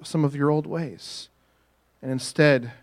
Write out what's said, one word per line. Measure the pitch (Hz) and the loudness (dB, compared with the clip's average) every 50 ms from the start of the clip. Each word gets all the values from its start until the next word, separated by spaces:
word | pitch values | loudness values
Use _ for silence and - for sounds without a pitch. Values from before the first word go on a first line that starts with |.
| - | -10
some | - - 165 151 | -4 -2 0 0
of | 143 143 | 0 0
your | 143 143 147 | 0 0 2
old | 151 151 147 | 2 0 0
ways | - 156 165 170 135 92 - - - - - - - _ _ _ _ _ _ _ _ _ _ _ _ _ _ | -4 -4 -6 -6 -6 -10 -14 -16 -16 -16 -16 -16 -18 _ _ _ _ _ _ _ _ _ _ _ _ _ _
and | - 131 131 | -8 -6 -6
instead | 127 - - - - 156 147 139 127 120 120 - - | -6 -6 -4 2 4 6 6 6 4 2 -2 -14 -16